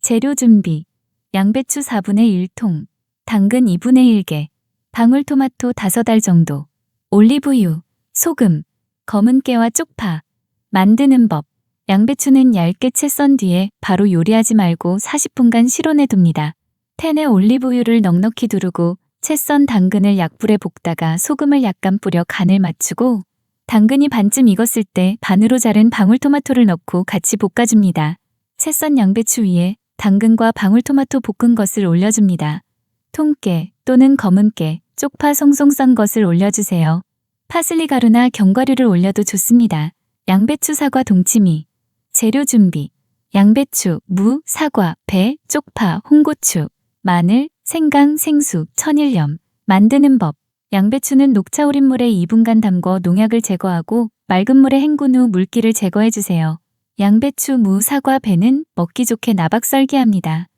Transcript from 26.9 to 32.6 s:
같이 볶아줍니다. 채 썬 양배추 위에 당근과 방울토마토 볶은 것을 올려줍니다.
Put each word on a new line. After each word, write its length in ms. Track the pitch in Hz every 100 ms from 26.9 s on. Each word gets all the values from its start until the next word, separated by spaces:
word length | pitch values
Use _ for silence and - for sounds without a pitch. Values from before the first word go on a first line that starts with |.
| 180
같이 320 | 190 196 - 208
볶아줍니다. 800 | 202 - 240 220 196 170 151 175 _ _ _ _
채 120 | -
썬 280 | 302 311 277
양배추 460 | 190 202 220 -
위에 320 | 202 175 175 208 _ -
당근과 560 | 208 196 226 226 226
방울토마토 680 | - 190 226 - 277 269 269
볶은 340 | 233 196 240
것을 320 | 233 202 - 190
올려줍니다. 760 | 170 202 220 202 175 151 156